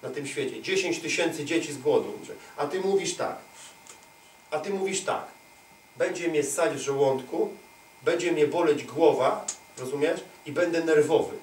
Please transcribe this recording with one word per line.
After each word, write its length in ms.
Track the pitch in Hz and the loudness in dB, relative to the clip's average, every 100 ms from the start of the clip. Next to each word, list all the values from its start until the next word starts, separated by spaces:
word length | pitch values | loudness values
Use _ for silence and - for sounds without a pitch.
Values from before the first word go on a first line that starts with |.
Na 80 | - | -8
tym 160 | 139 139 | -8 -8
świecie. 360 | 151 135 - | -4 -4 -6
Dziesięć 380 | - 190 180 - | -2 0 0 -2
tysięcy 440 | 156 - 170 160 | -2 0 0 -2
dzieci 280 | 143 165 151 | -2 -2 -2
z 60 | 139 | -4
głodu 340 | 135 135 - - | 2 2 2 -8
umrze. 140 | - - - - | -12 -14 -16 -6
A 100 | 143 | -4
ty 140 | 190 | -2
mówisz 340 | 190 196 170 | 2 2 2
tak. 220 | - 117 - - - - - - - - - - - - | -2 -4 -4 -12 -20 -20 -20 -20 -20 -20 -20 -20 -20 -6
A 80 | 151 | -6
ty 120 | 196 | -4
mówisz 340 | 196 190 - | -2 -2 -2
tak. 200 | - - - - - - - - - - | -2 -4 -6 -16 -20 -20 -20 -20 -20 -2
"Będzie 320 | 175 170 170 | -2 0 0
mnie 140 | 151 | 0
ssać 300 | 135 - 160 | 0 2 0
w 80 | 139 | 0
żołądku, 720 | 135 139 139 131 - - 107 - - - - - | -2 2 4 2 -4 -2 -2 -4 -18 -20 -20 -4
będzie 300 | 147 175 170 | 0 0 0
mnie 140 | 156 143 | 4 2
boleć 380 | 170 160 143 | 4 2 2
głowa", 640 | - 147 160 131 123 - - - - - | 0 4 4 6 2 0 -6 -12 -14 -12
rozumiesz? 420 | 127 143 151 175 - - - | -6 -2 0 0 -6 -16 -8
"I 60 | |
będę 320 | 147 175 165 | 0 0 2
nerwowy". 520 | 160 151 147 151 - - | 4 4 4 2 -2 -8